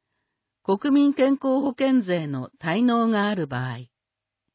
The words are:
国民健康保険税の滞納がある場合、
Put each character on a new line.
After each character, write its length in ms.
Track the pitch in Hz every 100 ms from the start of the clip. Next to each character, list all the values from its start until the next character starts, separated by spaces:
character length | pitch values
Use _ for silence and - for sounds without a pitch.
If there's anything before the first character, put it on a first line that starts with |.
| _ _ _ _ _ _
国 300 | - 202 294
民 200 | 277 285
健 260 | 277 269 277
康 200 | 269 262
保 80 | 285
険 320 | 247 269 262
税 260 | 185 180 151
の 220 | 135 127 _
滞 220 | 165 185
納 240 | 247 233 226
が 220 | 214 208
あ 60 | 208
る 120 | 151
場 180 | 123 127
合、 220 | 120 123 _ _ _ _ _ _